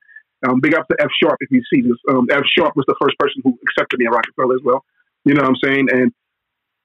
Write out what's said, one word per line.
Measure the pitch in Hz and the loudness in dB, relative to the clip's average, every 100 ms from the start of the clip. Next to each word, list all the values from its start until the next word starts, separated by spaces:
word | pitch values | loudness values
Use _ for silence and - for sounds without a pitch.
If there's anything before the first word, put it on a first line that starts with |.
| _ - _ _ 127 | _ -20 _ _ -2
Um, | 127 | 0
big | 151 160 | 2 0
up | 160 | 0
to | 165 | -2
F | 147 - | -2 0
Sharp | 165 139 | 0 0
if | 139 | 0
you | 127 - | -2 0
see | 147 | 0
this. | 120 120 147 | 0 -2 -2
Um, | 131 123 | 0 2
F | 143 139 - | 0 0 0
Sharp | - 147 | 0 0
was | 131 | -2
the | 127 | -2
first | 143 - | -2 0
person | - - | -4 -2
who | 131 120 | -4 -4
accepted | - - 147 131 | -4 -4 -4 -2
me | 117 | 0
at | |
Rockefeller | 117 - - 131 127 | 0 -2 -4 -2 0
as | |
well. | 139 123 - _ _ _ | 0 -2 -4 _ _ _
You | 139 | 0
know | 143 | 2
what | 131 131 | 2 0
I'm | |
saying? | 139 139 135 | 0 0 2
And | 127 123 - _ _ _ _ _ _ | 2 0 -2 _ _ _ _ _ _